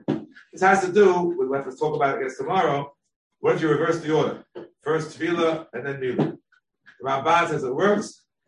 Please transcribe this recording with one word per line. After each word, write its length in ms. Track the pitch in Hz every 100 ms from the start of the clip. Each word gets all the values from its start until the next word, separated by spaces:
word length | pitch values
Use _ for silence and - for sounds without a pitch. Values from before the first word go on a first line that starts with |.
| - - - - -
This 80 | -
has 200 | - 196 185
to 60 |
do 440 | 202 196 180 175 170
with 120 | 131
what 160 | 139 135
we'll 100 | -
talk 200 | 151 147
about, 220 | 139 135
I 60 |
guess, 140 | 131 -
tomorrow. 580 | 139 185 165 143 143 - _ _ _ _
What 140 | 147 170
if 60 |
you 80 | 156
reverse 300 | 143 165 160
the 140 | 147 156
order? 300 | - - - 120 - _
First 380 | 143 156 156 -
Tefillah 480 | 165 170 165 156 -
and 120 | 117 139
then 100 | 139
Milah. 380 | 127 - - - _ _ _ _ _ -
The 60 | 135
Ramban 420 | 135 160 170 170
says 140 | 147
it 120 | - 135
works, 480 | 196 208 - - _ _